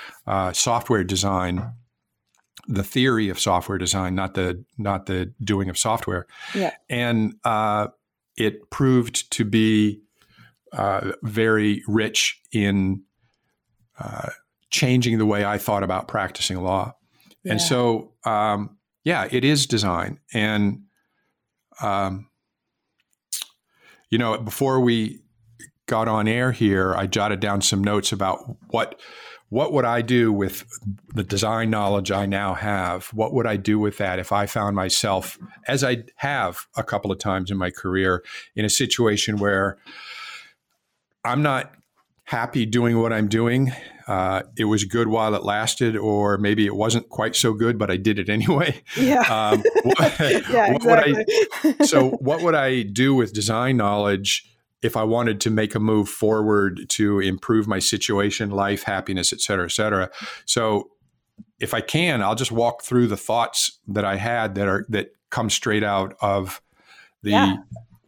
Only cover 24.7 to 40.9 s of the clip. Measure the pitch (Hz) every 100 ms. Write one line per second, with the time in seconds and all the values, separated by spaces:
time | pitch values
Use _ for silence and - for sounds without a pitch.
24.7 | 131 123 113 107 - _ _ _ - -
25.7 | _ - 110 113 107 107 120 127 113 107
26.7 | 95 95 90 98 107 104 95 104 101 -
27.7 | 98 101 104 - 101 95 - - - -
28.7 | 113 - - - - - - - 110 180
29.7 | 143 120 120 113 123 113 101 95 - -
30.7 | - 101 101 - 107 90 101 110 113 113
31.7 | 107 101 101 95 98 98 98 101 90 107
32.7 | 101 90 92 - 107 107 120 113 101 104
33.7 | 107 104 - 98 92 90 104 101 113 104
34.7 | 101 92 - 107 95 92 - - - -
35.7 | 135 127 120 113 - 139 135 92 - -
36.7 | - - 101 101 92 101 95 92 98 90
37.7 | - 92 95 95 90 - - - 107 107
38.7 | - 123 - 113 104 - 104 101 95 98
39.7 | - - - - - - - - _ _
40.7 | _ _